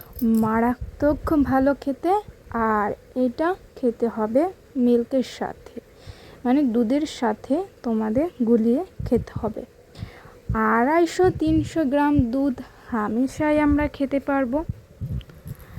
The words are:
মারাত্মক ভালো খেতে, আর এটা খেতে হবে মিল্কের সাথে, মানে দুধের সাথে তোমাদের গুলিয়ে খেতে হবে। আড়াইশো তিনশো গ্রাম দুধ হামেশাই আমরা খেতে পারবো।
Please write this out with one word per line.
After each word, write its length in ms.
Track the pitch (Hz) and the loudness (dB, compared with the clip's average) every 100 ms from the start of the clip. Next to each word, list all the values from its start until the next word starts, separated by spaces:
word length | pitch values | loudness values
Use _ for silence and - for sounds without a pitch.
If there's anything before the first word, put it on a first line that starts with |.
| - - 226 220 | -20 -4 0 2
মারাত্মক 840 | 220 226 233 247 - - 294 294 - 311 254 | 2 2 0 -2 -8 -2 0 0 0 0 2
ভালো 220 | 262 269 277 | 2 2 0
খেতে, 280 | 285 269 339 415 - - - 233 220 | -4 -4 0 0 -2 -16 -8 -2 0
আর 180 | 214 208 - - 254 254 | 0 -2 -6 -8 -2 -2
এটা 220 | 247 330 381 - - | 0 -2 -4 -10 -4
খেতে 300 | 247 226 233 | -4 0 -4
হবে 340 | 226 214 247 359 - - 269 | -2 0 2 0 -4 -10 0
মিল্কের 440 | 240 240 233 269 - - | 2 2 2 -2 -2 -6
সাথে, 380 | - - - - - - - - - - | -10 -10 -18 -18 -18 -20 -20 -20 -20 -6
মানে 180 | 240 277 269 | 0 2 2
দুধের 320 | 233 226 285 311 - | 2 0 0 -2 -2
সাথে 360 | 226 208 - 302 392 - | -4 -4 -2 -4 -4 -8
তোমাদের 460 | 240 220 220 233 349 - 226 | -4 -2 0 0 -2 -2 2
গুলিয়ে 320 | 233 226 262 370 - - | 4 4 0 -2 -10 -2
খেতে 260 | 233 - - | -2 -2 -6
হবে। 220 | 220 - - - - - - - - - - 220 220 226 | -8 -8 -14 -20 -20 -16 -16 -16 -20 -12 -4 0 2 2
আড়াইশো 480 | 254 330 339 - 370 - | 4 4 2 4 2 2
তিনশো 420 | 311 320 - 330 277 | 2 2 0 -2 0
গ্রাম 220 | 285 285 294 233 | 2 4 4 2
দুধ 240 | 269 277 254 - - - | 0 0 -2 -10 -20 -6
হামেশাই 680 | 226 208 220 262 - 302 302 | -4 -2 -2 -2 0 0 2
আমরা 260 | 294 294 294 | 4 2 0
খেতে 320 | - 269 277 | -2 -2 -2
পারবো। 400 | 277 277 247 294 349 - - - - - - - - - - | -2 -2 0 -2 -4 -10 -18 -12 -8 -8 -10 -18 -18 -18 -16